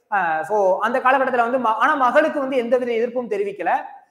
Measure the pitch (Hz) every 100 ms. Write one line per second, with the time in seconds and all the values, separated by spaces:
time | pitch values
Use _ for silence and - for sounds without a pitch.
0 | _ 202 170 156 156 214 190 190 214 254
1 | 254 269 262 247 233 262 233 220 262 294
2 | 247 285 311 294 262 269 233 247 247 226
3 | 233 233 233 202 202 196 175 262 - -
4 | _